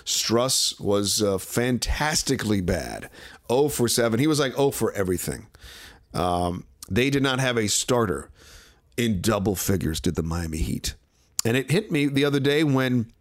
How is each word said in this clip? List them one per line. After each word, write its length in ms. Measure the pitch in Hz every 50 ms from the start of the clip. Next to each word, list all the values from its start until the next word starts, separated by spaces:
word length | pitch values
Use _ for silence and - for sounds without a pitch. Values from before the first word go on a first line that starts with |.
| -
Struss 760 | - - - - - 110 117 123 131 127 - - - - -
was, 420 | - 98 101 101 101 98 80 76 107
uh, 140 | 101 98
fantastically 1300 | 92 - - - 113 120 127 127 113 - - - - 147 151 156 - - - 135 - - 104 107 101 90
bad. 480 | 85 98 82 67 60 52 52 - - - - - - - - _ -
Oh 180 | 117 131 147 147
for 200 | 135 - 123 113
seven. 320 | - - 117 117 110 113
He 60 | 139
was, 140 | 156 156 139
like, 140 | 143 131 117
oh 140 | 139 139 139
for 200 | 135 - 117 104 -
everything. 560 | 101 98 92 92 85 - - 69 - 101 - _ - - - - - - - - - _ _ -
Um, 500 | 80 85 90 87 87 87 87 87 90 - - - - - -
they 220 | 92 98 127 139
did 120 | 139 139 131
not 180 | 139 131 127
have 180 | 135 127 123 117
a 100 | 110 101
starter 640 | - - - - 127 120 113 95 78 69 69 - - _ - - - - - - - _ _ _ -
in 240 | - 120 117 107 90
double 340 | 87 107 110 104 95 110 98
figures, 460 | 90 - - 101 92 - 76 80 -
did 140 | - 87 80
the 80 | 87 80
Miami 360 | 80 82 85 85 82 78 78
Heat. 360 | - - 73 - - - - - _ _ _ _ _ _ _ - - 110
And 80 | 117
it 140 | 131 131 131
hit 200 | 139 196 214 -
me 140 | 170 147 139 143
the 180 | 143 139 143
other 140 | 143 143 143
day 220 | 131 139 143 151 165
when, 480 | 147 135 131 131 127 127 123 110 - - _